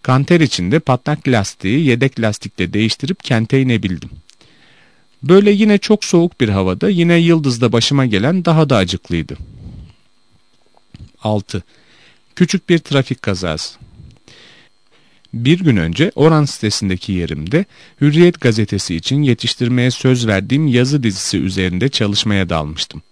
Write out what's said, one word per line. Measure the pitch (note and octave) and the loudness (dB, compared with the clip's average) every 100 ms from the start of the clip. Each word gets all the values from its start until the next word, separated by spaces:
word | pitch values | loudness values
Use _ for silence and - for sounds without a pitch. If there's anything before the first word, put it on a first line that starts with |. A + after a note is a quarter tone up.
Kanter | - C3 C3+ F3 | 2 0 4 2
içinde | C#3+ - F2+ D#3 | 2 0 0 0
patlak | - B2+ - D3+ C#3 | 0 -2 -2 -4 0
lastiği | A#2+ G2 - F#2+ C3 D3+ | 0 0 -6 -2 0 2
yedek | A#2 C3+ - | 2 0 0
lastikle | A2+ G2+ - - F2+ | -4 -4 -12 -6 -4
değiştirip | G#2 A2+ - C#3 F#3+ | 0 -2 -2 -6 -8
kente | - A#2 A2+ C3+ | -2 -2 0 0
inebildim. | C3 A#2 F#2+ E2+ - - _ _ _ _ _ _ _ _ _ _ | 0 0 -2 -6 -10 -18 _ _ _ _ _ _ _ _ _ _
Böyle | C3 F#3+ G#3 | 4 4 6
yine | G3+ A3 G3+ | 2 2 2
çok | - G#3+ | 2 0
soğuk | - F3 E3+ - | 2 0 0 0
bir | A2+ | 0
havada | G2 F#2 F#2 G3+ | 2 0 0 -2
yine | F3+ E3+ | 0 2
Yıldız'da | E3+ E3+ E3 C#3+ A#2 A#2+ | 2 4 2 0 0 0
başıma | A#2 - C#3+ C3 | 0 0 0 2
gelen | G2+ A#2+ F#3 | 0 0 0
daha | E3+ D#3+ D3+ | 2 2 4
da | A#2+ | 2
acıklıydı. | F2+ F#2 - E2+ D2+ - - - - - - _ _ _ _ _ _ _ _ _ _ - - _ | 2 -4 -4 -6 -4 -12 -16 -18 -18 -18 -20 _ _ _ _ _ _ _ _ _ _ -20 -20 _
Altı. | G#2+ G#2+ - G2+ - _ _ _ _ _ _ - | -4 -4 -4 -12 -12 _ _ _ _ _ _ -2
Küçük | F3+ F#3+ - | 0 0 0
bir | E3+ | -2
trafik | - C#3 B2+ B2+ | 0 -2 -2 -6
kazası. | - F#2 F2+ D#2 - - - - - _ _ - - _ _ _ _ _ _ _ _ | -6 -4 -4 -6 -10 -16 -20 -20 -20 _ _ -20 -20 _ _ _ _ _ _ _ _
Bir | A#2+ B2 F3 | -4 0 2
gün | E3+ G#2+ | 2 2
önce | E2 E2+ F3 | 0 0 -2
Oran | - D3+ D#3 | 2 4 4
sitesindeki | C#3+ - G#2+ - G2+ F#2 - | 0 -2 -4 -2 -4 -4 -4
yerimde | F#2 E2+ D2+ D#2 D3 G3+ _ - _ | -4 -4 -6 -2 -2 -2 _ -20 _
Hürriyet | C#3+ D3+ F3 E3+ | 0 4 4 4
gazetesi | C3 G#2+ G#2+ G2+ - | 0 0 -2 -4 -4
için | E2+ - C#3 | -6 -2 0
yetiştirmeye | C#3+ A#2 A#2 - A#2+ B2 B2 | 0 0 -2 -4 -2 0 0
söz | - C3 B2+ A2+ | 0 0 2 2
verdiğim | F#2+ G2 C#3 D#3 | 0 0 0 2
yazı | A#2+ B2 D3 | 2 2 0
dizisi | A2+ F#2+ - F#2+ | -2 -4 -4 -4
üzerinde | F2+ F#2+ F#2 F2+ C3 | -2 -2 -2 -2 -2
çalışmaya | - G#2 G2+ G#2+ G2+ F2+ | -2 -2 -2 -2 -2 -2
dalmıştım. | E2 D2+ D#2 - D#2+ _ | -4 -4 -8 -12 -14 _